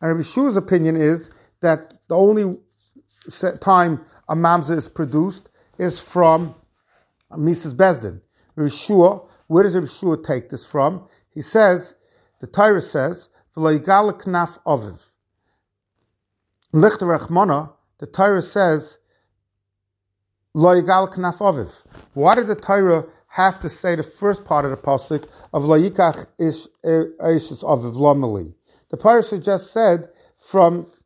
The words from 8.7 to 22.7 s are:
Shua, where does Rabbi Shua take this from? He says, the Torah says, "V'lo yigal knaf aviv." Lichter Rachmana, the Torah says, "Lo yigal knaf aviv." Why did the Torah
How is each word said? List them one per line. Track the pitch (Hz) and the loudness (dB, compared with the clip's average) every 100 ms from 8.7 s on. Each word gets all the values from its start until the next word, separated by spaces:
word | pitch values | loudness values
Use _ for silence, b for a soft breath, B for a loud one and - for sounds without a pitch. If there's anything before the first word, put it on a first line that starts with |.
Shua, | - - 202 175 202 - b b | -4 0 4 4 2 -12 b b
where | 165 | 2
does | 202 | 2
Rabbi | 175 143 | 0 -4
Shua | - 185 156 | -6 -4 -4
take | - 127 - | -4 -8 -8
this | 131 | -16
from? | - 147 143 185 - b b | -8 -2 -2 -4 -16 b b
He | 156 | -16
says, | - 220 208 180 180 _ _ _ _ _ | -2 4 4 2 -4 _ _ _ _ _
the | 131 | -10
Torah | - 214 190 | 2 2 2
says, | - 147 139 180 - _ _ 165 | -2 -4 -4 -6 -18 _ _ -4
"V'lo | 156 151 | 0 0
yigal | 151 196 208 202 | 2 2 2 -4
knaf | 196 175 170 - 175 | -6 -4 -4 -6 -4
aviv." | 135 104 87 _ _ _ _ _ _ _ _ _ _ _ _ _ _ _ _ - | -4 -4 -18 _ _ _ _ _ _ _ _ _ _ _ _ _ _ _ _ -2
Lichter | 156 208 - 180 156 | 4 4 2 -2 -4
Rachmana, | - 170 202 143 156 _ _ _ | -2 0 0 0 -4 _ _ _
the | - | -14
Torah | - 196 190 | 0 0 0
says, | 185 208 180 156 151 - _ _ _ _ _ _ _ _ _ _ _ _ _ _ _ | -2 -2 0 0 -4 -20 _ _ _ _ _ _ _ _ _ _ _ _ _ _ _
"Lo | 156 170 180 | 2 4 4
yigal | 175 185 190 | 4 0 0
knaf | 185 180 170 | -4 -8 -2
aviv." | 202 147 92 - _ B B | -2 -2 -8 -14 _ B B
Why | 139 165 | 0 2
did | 233 214 | 2 0
the | |
Torah | 208 - | -6 -2